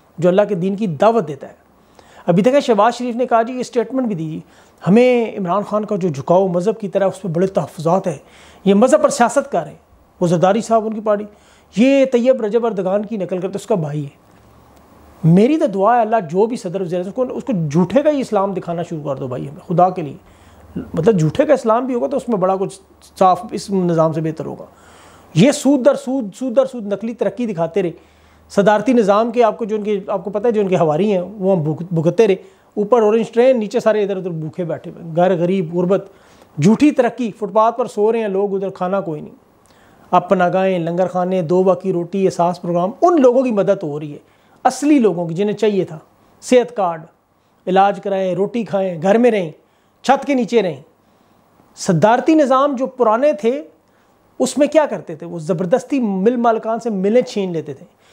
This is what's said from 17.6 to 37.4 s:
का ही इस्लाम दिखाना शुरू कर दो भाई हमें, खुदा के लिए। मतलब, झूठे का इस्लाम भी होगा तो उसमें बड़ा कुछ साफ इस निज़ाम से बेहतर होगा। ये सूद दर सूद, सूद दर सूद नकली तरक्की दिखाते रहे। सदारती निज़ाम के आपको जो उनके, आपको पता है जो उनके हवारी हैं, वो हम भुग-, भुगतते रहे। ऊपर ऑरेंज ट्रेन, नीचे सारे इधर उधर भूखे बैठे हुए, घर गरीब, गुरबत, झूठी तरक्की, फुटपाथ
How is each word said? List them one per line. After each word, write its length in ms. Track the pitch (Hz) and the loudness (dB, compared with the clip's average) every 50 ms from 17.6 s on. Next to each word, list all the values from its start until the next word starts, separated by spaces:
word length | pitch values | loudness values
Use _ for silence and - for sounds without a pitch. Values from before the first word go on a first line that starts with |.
| 160 147 139 170 185 175 190 269 294 | -2 0 0 0 0 2 2 2 2
का 60 | 311 | 2
ही 100 | 302 277 | 0 0
इस्लाम 340 | 233 - 214 196 190 202 190 | -2 -2 -2 -2 -2 -2 -4
दिखाना 300 | 175 - - 170 170 170 | -6 -8 -6 -6 -6 -6
शुरू 180 | - 175 156 | -8 -8 -8
कर 180 | 143 151 139 131 | -6 -6 -6 -6
दो 80 | 139 127 | -6 -8
भाई 140 | 123 139 | -8 -8
हमें, 180 | 156 139 147 190 - - | -10 -10 -14 -16 -8 -2
खुदा 220 | 180 165 175 185 | 2 4 4 4
के 120 | 180 185 | 2 -2
लिए। 180 | 156 139 135 - _ - - _ _ - - - - - - - | -8 -10 -12 -14 _ -20 -20 _ _ -20 -20 -20 -20 -14 -12 -12
मतलब, 400 | 135 - - 175 156 208 226 175 | -12 -6 -6 0 2 2 2 4
झूठे 280 | 156 156 - - 302 | 2 0 0 0 2
का 80 | 302 285 | 2 2
इस्लाम 340 | - - 220 214 233 262 247 | 2 2 0 0 0 0 -2
भी 60 | 254 | -4
होगा 140 | 240 262 277 | -4 -4 -4
तो 100 | 285 247 | -4 -6
उसमें 220 | - - 233 190 | -4 -4 -2 0
बड़ा 160 | 180 185 196 | 0 0 0
कुछ 260 | 190 190 185 - - _ _ _ _ | -2 -4 -6 -8 -14 _ _ _ _
साफ 520 | _ - _ - 190 185 180 180 - 226 - | _ -20 _ 2 4 4 4 2 -2 -10 -10
इस 180 | 208 - - | -12 -8 -4
निज़ाम 420 | 196 190 180 170 165 160 160 160 151 | -2 -2 0 0 2 2 2 2 0
से 80 | 170 | -2
बेहतर 240 | 160 160 156 - 143 | -4 -4 -6 -6 -10
होगा। 220 | 139 127 - - - - _ - - - - - - - - - - - 151 | -12 -12 -14 -16 -20 -20 _ -20 -20 -20 -20 -20 -20 -20 -20 -20 -4 2 4
ये 160 | 196 294 269 | 4 4 4
सूद 260 | - - 262 285 269 | 2 2 2 2 4
दर 160 | 233 285 269 | 4 2 2
सूद, 360 | 269 - 240 262 269 233 196 | 2 -4 -6 -6 -6 -6 -8
सूद 220 | 170 - 254 262 220 | -10 -8 -8 -2 0
दर 120 | 269 262 | 0 0
सूद 280 | 262 - 247 202 202 202 | 0 -4 -10 -6 -6 -6
नकली 200 | 196 220 226 240 | -6 -6 -8 -6
तरक्की 320 | - 240 202 - - 247 | -4 -4 -4 -4 -4 -6
दिखाते 360 | 220 196 160 165 160 165 202 | -6 -4 -4 -6 -4 -2 -2
रहे। 120 | 190 170 160 - _ _ _ _ _ _ _ _ _ _ | -4 -4 -6 -10 _ _ _ _ _ _ _ _ _ _
सदारती 440 | - - 196 208 208 214 208 262 254 | -2 2 2 4 2 2 2 2 2
निज़ाम 380 | 247 214 185 196 208 226 240 | 2 4 4 2 2 2 0
के 100 | 220 240 | 2 2
आपको 240 | 233 214 208 - 240 | 2 2 2 -2 -6
जो 120 | 196 220 214 | -6 -6 -6
उनके, 260 | 208 214 214 190 196 - | -4 -4 -4 -4 -4 -6
आपको 180 | 208 190 170 208 | -8 -6 -6 -6
पता 200 | 190 208 202 247 | -8 -2 -2 0
है 40 | 214 | 0
जो 80 | 214 | 0
उनके 140 | 208 190 185 | 0 0 2
हवारी 340 | 160 170 156 147 156 196 214 | 2 2 2 2 0 0 0
हैं, 100 | 202 180 | 0 -2
वो 340 | 180 185 208 220 185 190 196 | -2 -6 -8 -4 0 0 0
हम 80 | 175 147 | 2 0
भुग-, 240 | 156 151 - 170 - 175 | -2 -4 -6 -6 -4 -4
भुगतते 320 | 160 151 175 170 - 226 | 0 0 0 4 4 4
रहे। 120 | 214 185 185 - - _ _ _ _ _ 208 | 4 4 -2 -4 -14 _ _ _ _ _ -6
ऊपर 260 | 208 202 254 240 220 | 0 2 2 4 4
ऑरेंज 300 | 208 214 233 220 - - | 4 2 2 0 0 0
ट्रेन, 240 | 226 240 262 262 240 | 2 4 4 4 2
नीचे 220 | 214 196 262 240 | 0 -2 -4 0
सारे 240 | - 220 208 214 202 | 0 2 2 2 0
इधर 140 | 190 202 185 | -2 -4 -6
उधर 120 | 175 185 | -6 -8
भूखे 360 | 170 160 156 156 - - 180 | -8 -8 -8 -10 -8 -8 -6
बैठे 240 | 156 151 131 - 175 | -6 -6 -8 -10 -16
हुए, 240 | - - 175 165 160 | -18 -16 -14 -6 0
घर 220 | 165 175 185 190 | 0 2 2 2
गरीब, 380 | 160 175 175 190 196 185 156 170 | 0 0 0 0 0 -2 -2 -2
गुरबत, 380 | 175 180 175 196 185 - - - _ _ _ _ _ - _ _ - | -2 0 0 0 -2 -2 -8 -18 _ _ _ _ _ -20 _ _ 2
झूठी 320 | 143 190 220 - 277 302 | 4 4 4 6 4 2
तरक्की, 400 | - - 214 - - - 247 220 | 4 2 0 0 0 -4 -6 -8
फुटपाथ 400 | - - | -6 -8